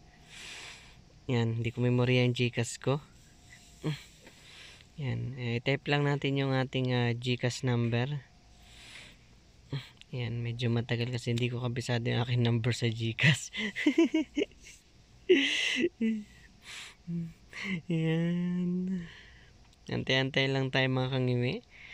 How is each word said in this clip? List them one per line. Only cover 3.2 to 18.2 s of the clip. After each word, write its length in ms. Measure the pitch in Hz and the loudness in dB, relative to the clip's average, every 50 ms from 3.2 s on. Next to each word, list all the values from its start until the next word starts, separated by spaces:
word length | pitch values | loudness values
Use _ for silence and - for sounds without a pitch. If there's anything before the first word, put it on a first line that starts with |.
| - - - - - - - - - - - - - 156 147 - - - - - - - - - - - - - - - - - - - - - | -20 -20 -20 -20 -20 -20 -20 -20 -20 -20 -20 -6 -6 -4 -4 -4 -10 -18 -20 -20 -20 -20 -20 -20 -20 -20 -20 -20 -20 -20 -20 -20 -20 -20 -14 -8
Yan, 400 | 143 127 117 117 117 120 131 139 | -6 -4 -4 -4 -4 -6 -8 -6
eh, 240 | 123 117 117 120 - | -4 -2 -2 0 0
type 240 | 139 139 139 - | 0 0 0 0
lang 160 | - 147 147 143 | 0 2 2 4
natin 320 | 143 147 139 - 139 139 | 2 2 2 0 0 0
yung 160 | 139 135 135 | 2 2 2
ating, 400 | 135 131 127 131 - 135 127 127 | 2 2 0 0 -2 -2 0 2
ah, 240 | 127 123 120 120 117 | 2 2 2 2 0
GCash 480 | 117 123 127 123 120 - 123 - - - | -2 -2 -2 -2 0 0 -2 -2 -2 0
number. 560 | 127 120 120 117 117 117 117 123 139 147 139 - - - - - - - - - - - - - - - - - - - - - - - - - - - - - - - 135 - - - - - - | 0 2 2 2 2 0 0 0 -2 -4 -6 -8 -12 -20 -20 -20 -20 -20 -20 -20 -20 -20 -20 -20 -20 -20 -20 -20 -20 -20 -20 -20 -20 -20 -20 -20 -20 -20 -20 -14 -10 -10 -10 -10 -12 -18 -20 -18 -12
Yan, 320 | - 127 120 117 117 120 | -8 -6 -6 -4 -4 -4
medyo 320 | 120 117 117 117 127 117 117 | -4 -4 -4 -2 0 2 2
matagal 400 | 120 117 - 120 117 120 123 127 | 2 0 0 -2 -2 -2 -2 -4
kasi 240 | 120 - 127 117 | -4 -2 -2 0
hindi 160 | 117 123 117 120 | 0 0 0 -2
ko 80 | 117 | -2
kabisado 480 | 127 120 120 127 123 - 123 117 117 120 | -4 -2 -4 -4 -2 -2 -2 -2 0 0
yung 160 | 120 117 117 | 0 0 0
aking 160 | 123 120 123 | 0 2 2
number 320 | 120 117 117 117 110 123 113 | 4 4 4 2 2 0 0
sa 180 | - 123 117 | 0 0 -2
GCash. 640 | 110 117 117 117 113 - - 160 139 - - - - | -2 -2 -2 -4 -2 2 4 4 4 4 0 -8 -6
<laughs> 0 | - 214 208 - - - 302 254 - 330 247 - 320 302 - - - - - - - - - - - _ - - - - - - - - - 370 277 269 277 - - - - - 262 - 349 - _ 226 220 220 214 208 - - - - - - - - - - - - - - - - 170 170 170 165 165 165 - - - - - - 202 190 170 - - 170 | -4 -4 -4 -4 0 0 2 4 4 4 4 4 0 -2 -2 -2 -4 -4 -4 -6 -14 -20 -20 -20 -20 _ -20 -20 -20 -20 -20 -20 -20 2 4 4 4 4 2 0 -2 -2 -2 0 0 0 -2 -2 _ 0 0 0 -2 -4 -10 -16 -20 -20 -20 -20 -20 -20 -18 -16 -16 -16 -16 -20 -18 -12 -8 -6 -6 -6 -8 -10 -16 -20 -20 -16 -12 -6 -6 -6 -6 -2 -2 0
Yan. 1120 | 160 160 160 160 165 | 0 2 2 2 2